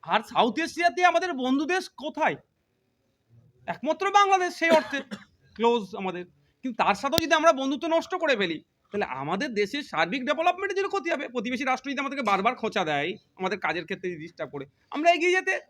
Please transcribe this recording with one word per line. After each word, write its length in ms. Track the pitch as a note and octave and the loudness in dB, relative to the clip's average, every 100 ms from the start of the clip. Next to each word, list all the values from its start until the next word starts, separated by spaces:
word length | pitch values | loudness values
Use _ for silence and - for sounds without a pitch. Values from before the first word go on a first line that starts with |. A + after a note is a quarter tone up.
আর 180 | D#3+ F#3+ | 0 -2
সাউথ 360 | A3+ G3 A3 C4 | -2 0 2 2
এশিয়াতে 460 | E4 - E4+ E4+ F4+ | -6 0 -2 4 4
আমাদের 280 | E4+ F4+ | 4 -2
বন্ধু 320 | D4 B3+ C4+ D4 | -4 -2 0 0
দেশ 240 | F4+ - | -2 -4
কোথায়? 460 | - C#4 D4 D4+ C#3 _ _ _ _ _ _ _ _ _ - _ _ - | -12 -12 -2 -2 -2 _ _ _ _ _ _ _ _ _ -20 _ _ -12
একমাত্র 460 | E3+ C4 D#4+ G4 | -8 -4 -2 2
বাংলাদেশ 400 | G4 G4 F#4+ F4+ | 4 6 4 2
সেই 160 | F4 E4 | -2 4
অর্থে 280 | D#4+ - C#4 C4+ - - _ _ - | 4 4 -8 -8 -16 -18 _ _ 0
ক্লোজ 400 | A3+ A#3+ F#3+ G#3+ | 2 2 -2 -6
আমাদের। 280 | F#3+ F3+ F3 _ _ _ | -6 -6 -10 _ _ _
কিন্তু 140 | C4 A3+ | -12 0
তার 120 | A3 G3 | 2 2
সাথেও 240 | C#4 D#4 | 4 4
যদি 140 | D#4+ | 6
আমরা 180 | D#4+ D#4+ | 4 6
বন্ধুত্ব 340 | C#4 C4+ C#4+ E4 | 4 2 -2 0
নষ্ট 280 | E4 D#4+ F#4 | 0 0 -2
করে 200 | D#4+ B3 | 0 2
ফেলি, 240 | F#3+ D#3 _ _ _ | 0 -2 _ _ _
তাহলে 160 | G3+ G#3 | -6 -4
আমাদের 480 | B2+ C#3+ F#3 D4 | -4 -4 -2 -2
দেশের 300 | G#3 G3+ C#4+ | -2 -2 -2
সার্বিক 420 | D4 D#3 E3 B3+ B3+ | -6 -2 0 0 -2
ডেভেলপমেন্টের 520 | D4+ E4+ F4+ G4 F#4+ | 0 2 0 -2 -2
জন্য 100 | G4 | -2
ক্ষতি 220 | G4 D#4+ | -2 -2
হবে। 160 | D4+ C#4+ | -4 -4
প্রতিবেশী 360 | B3 A#3 B3 | -6 -4 -4
রাষ্ট্র 280 | C4 B3+ C#4 | -2 -2 -4
যদি 80 | C4+ | -6
আমাদেরকে 260 | C#4 C#4 A3+ | -4 -2 0
বারবার 240 | G3 G3+ B3 | 2 2 0
খোঁচা 300 | A3 G#3 E3+ | -2 -2 0
দেয়, 240 | D3 D3 G#3 _ _ | 0 -2 -6 _ _
আমাদের 240 | F#3 G3 | -4 -2
কাজের 240 | D#3 D#3+ | -4 -4
ক্ষেত্রে 320 | E3 F#3+ F#3 F3 | -6 -8 -8 -10
ডিস্টার্ব 360 | D#3+ _ D3+ | -14 _ -10
করে, 140 | C#3+ C#3 _ _ | -10 -14 _ _
আমরা 180 | - E4 | 0 2
এগিয়ে 200 | F4 F4 | 4 4
যেতে 220 | F#4 F#4+ F#4+ - | 2 0 -4 -6